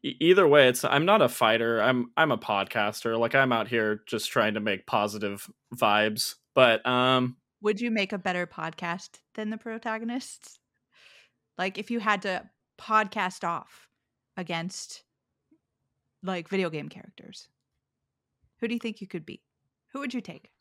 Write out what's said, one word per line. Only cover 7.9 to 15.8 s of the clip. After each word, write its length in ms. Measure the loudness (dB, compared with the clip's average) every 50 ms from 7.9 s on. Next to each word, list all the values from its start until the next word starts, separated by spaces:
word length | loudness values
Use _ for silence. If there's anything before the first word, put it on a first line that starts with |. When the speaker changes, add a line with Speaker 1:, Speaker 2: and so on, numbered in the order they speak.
Speaker 2:
make 200 | -2 -2 -4 -4
a 60 | -6 -6
better 260 | -4 -4 -4 -4 -6
podcast 760 | -8 -10 -12 -12 -12 -10 -8 -8 -8 -8 -8 -10 -18 -20 -20 _ _ _
than 140 | -8 -8 -8
the 60 | -8 -8
protagonists? 1000 | _ -12 -12 -10 -8 -8 -8 -6 -6 -6 -8 -8 -8 -10 -18 -20 -20 -20 -20 _ _ _ _ _ _ _ _ _ -20 -20 -20 -20 _ _ _ _ _ _ _
Like, 220 | -6 -6 -6 -6 -8
if 140 | -8 -6
you 80 | -6 -2
had 220 | 0 0 0 0
to 280 | 0 -4 -6 -6 -8 -12 _ _ _ _ _ -20
podcast 600 | -6 0 2 2 2 0 -4 -4 -4 -4 -4 -4 -6
off 420 | -4 -4 -6 -8 _ -20 -20 _ _ _ _ _ _ _ _ _ _ _
against, 640 | -12 -8 -6 -6 -6 -6 -8 -10 -12 -14 -14 -18 -20 _ _ _ _ _ _ _ _ _ _ _ _ _ _ _ _